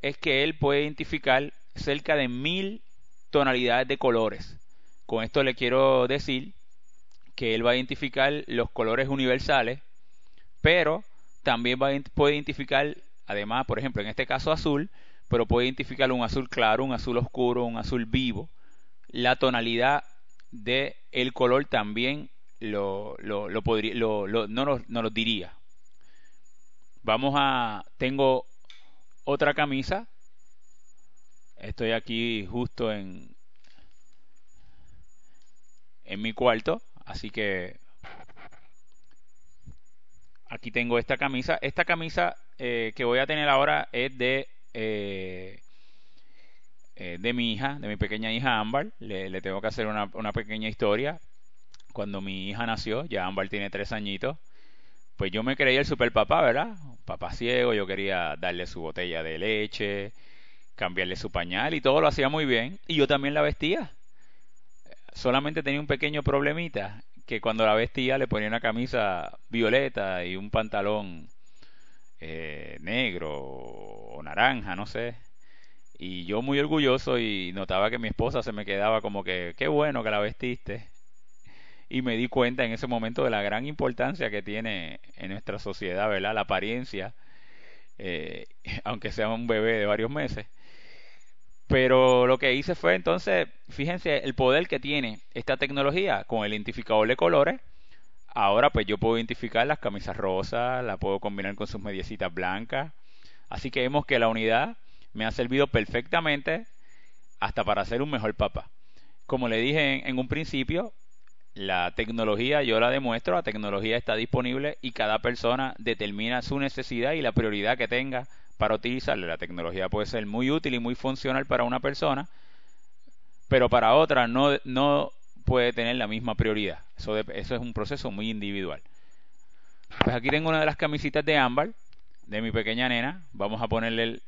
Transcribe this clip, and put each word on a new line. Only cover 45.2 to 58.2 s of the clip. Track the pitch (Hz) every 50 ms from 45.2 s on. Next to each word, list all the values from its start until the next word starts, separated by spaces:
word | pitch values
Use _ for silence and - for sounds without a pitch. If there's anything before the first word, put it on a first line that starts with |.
| 95 92 92 92 92 95 98 - - - - - - - - - - - - - - - - - - - - - - - - - - - -
eh, | - 90 90 87 87
de | 95 117 123
mi | 123 120 117 110
hija, | 104 131 139 139 147
de | 127 104
mi | 104
pequeña | 101 107 101 107 107 110 110 113
hija | 113 131 131 117 110
Ámbar. | 107 107 120 139 147 - - -
Le, | 117 104 104 95 95 92
le | 92 95
tengo | - 95 95 101
que | 101 110
hacer | 104 - 110
una, | 107 107 107 104 101 -
una | - 107 104 104
pequeña | 120 107 101 107 110 107 110
historia. | 104 - 120 104 104 110 135 147 165 165 - - - - - - - - - - - - - - -
Cuando | - 101 104 98 98
mi | 98 98 95 95 95 98
hija | 104 113 117
nació, | 117 113 107 - 113 107 123 160
ya | 151 - 95 90
Ámbar | 92 98 98 95 98
tiene | 104 104 101 101
tres | - 98 101 - 120
añitos, | 107 104 101 98 95 - 127 156 - - - - - - - - - - - - - - - -
pues | - 98 95 90
yo | 107 113
me | 127 135
creía | - 143 131 127 135
el | 143
super | - 151 123 123 117 -
papá, | 110 107 - 151 165 -
¿verdad? | 127 117 139 160 233 220 180 151 135 123 - -
Papá | - 85 80 87 85 -
ciego, | - 117 120 123 123 123 120 113
yo | 104 98
quería | 92 95 95 98 98 95 90